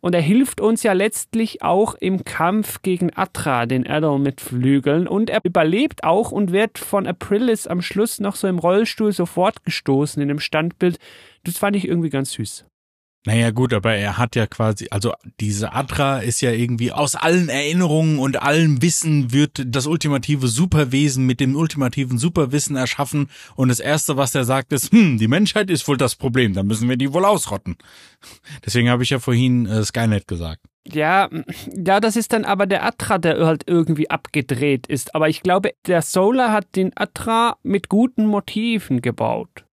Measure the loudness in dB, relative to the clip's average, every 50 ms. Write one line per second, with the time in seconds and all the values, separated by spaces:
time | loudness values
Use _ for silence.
0 | 0 2 2 2 2 4 4 4 4 2 0 0 0 2 2 2 2 2 2 2
1 | 0 0 -2 -4 -10 _ -2 -2 -2 -2 -4 -4 -2 0 2 2 2 0 -2 -4
2 | -2 -2 -2 -2 -4 -6 -4 0 0 2 2 0 -2 -4 -8 -6 -2 -2 0 0
3 | 0 -2 0 -2 -6 -4 _ -6 -2 0 0 0 0 0 0 -2 0 0 -2 0
4 | 0 2 2 2 0 -2 -2 -6 -10 -6 -4 0 2 4 2 4 2 2 2 2
5 | 0 0 0 0 0 0 -2 -2 _ 0 2 2 2 4 2 2 0 -2 -2 -4
6 | 0 2 2 2 0 -2 -2 -2 -2 0 2 0 0 0 _ -12 -8 -4 -2 -2
7 | -2 -2 -6 _ -4 -2 -2 0 2 0 0 -2 -2 -4 -4 -4 -4 -4 -2 -2
8 | -2 -2 -2 -4 -6 -6 -4 -2 -2 -2 -2 2 2 2 4 4 2 0 -2 -2
9 | -2 0 0 0 -4 -2 0 0 0 0 0 -2 _ -8 -8 -4 _ 0 2 2
10 | 2 0 -2 -4 -2 -2 -2 -4 -6 -4 -2 -2 -2 -2 -2 _ 0 0 0 -2
11 | _ -20 -20 -20 -20 -20 _ _ _ -8 -4 -2 -2 0 0 0 -2 0 -2 -2
12 | -2 -2 -2 -2 -4 -4 -6 -8 -8 -8 -10 -16 _ _ _ _ _ _ _ _
13 | _ _ _ _ _ 0 2 2 2 2 2 0 0 2 0 0 0 0 0 0
14 | -2 -4 -2 -2 -2 0 0 0 -2 -2 0 0 0 0 0 -2 -6 -6 -6 -4
15 | -2 -2 -4 -6 _ -20 _ _ -4 -4 -2 -2 -4 -4 -4 -6 -6 -4 -2 0
16 | 0 0 0 -2 -2 -4 -2 0 0 0 2 0 0 0 0 -2 -2 -2 0 0
17 | -2 -2 -2 -2 0 2 4 2 2 0 -2 -4 -2 0 0 2 2 2 2 2
18 | 2 2 2 2 0 0 -2 0 0 2 4 4 4 4 4 4 2 2 2 0
19 | 0 2 2 2 2 2 2 2 2 2 _ -6 -6 -2 -2 -2 -2 0 -2 -2
20 | 0 0 -2 -2 0 -2 -2 0 0 -2 2 2 2 2 4 2 2 2 2 2
21 | 2 2 2 2 2 0 2 2 0 0 2 0 0 -2 0 -2 -2 -2 0 -2
22 | -4 -2 -2 0 0 0 2 2 0 2 0 -2 -2 -2 -2 -2 -2 -4 -2 -4
23 | -4 -2 -2 -4 -4 -4 -6 -20 -20 -18 -4 0 2 2 2 0 0 0 0 0
24 | 0 -2 0 0 0 0 0 -2 0 0 0 -2 -2 _ -4 -4 0 4 4 6
25 | 6 4 2 2 2 2 4 2 2 2 2 -2 0 0 -2 -2 0 -2 0 0
26 | 0 -2 -2 _ -4 -2 0 2 2 2 0 0 0 0 0 0 0 0 0 0
27 | -2 0 0 2 2 4 2 2 0 -4 -8 -8 _ -8 -10 _ _ -20 -20 -20
28 | -20 -20 _ _ -20 -20 -20 _ _ -20 -20 -12 -10 -2 0 2 2 2 2 2
29 | 0 0 -2 -2 0 0 2 2 2 2 2 2 0 0 0 -2 -2 -2 -2 -2
30 | 0 2 0 0 -2 -6 -8 -6 -6 -8 -10 -12 _ _ _ _ _ -8 -4 -2
31 | 0 2 2 2 2 0 -2 -10 -10 -10 -14 -14 -12 -12 -10 -6 0 2 2 4
32 | 2 2 0 0 -2 0 0 -2 0 0 0 0 0 0 0 -2 -2 -4 -4 _
33 | -2 -2 -2 0 2 0 2 2 2 2 2 0 -2 0 2 2 2 2 0 -2
34 | 0 -2 -2 -6 _ -4 -4 -4 -2 -2 -2 -2 0 0 0 0 -2 -4 -6 -6
35 | -6 -4 -2 0 0 0 0 -2 0 0 0 2 0 -2 -6 _ _ 0 0 0
36 | 0 0 0 2 2 4 4 2 2 2 2 0 -2 _ -2 -2 -2 -2 -2 -4
37 | -6 -6 _ -10 -4 -2 0 2 2 0 -2 _ _ -2 -2 -2 0 0 2 2
38 | 2 2 _ 0 2 2 2 0 -2 -4 -4 -2 0 0 0 -2 0 -2 -2 0
39 | 0 -2 -2 -2 -2 -2 -2 -4 -6 -10 _ -20 _ _ _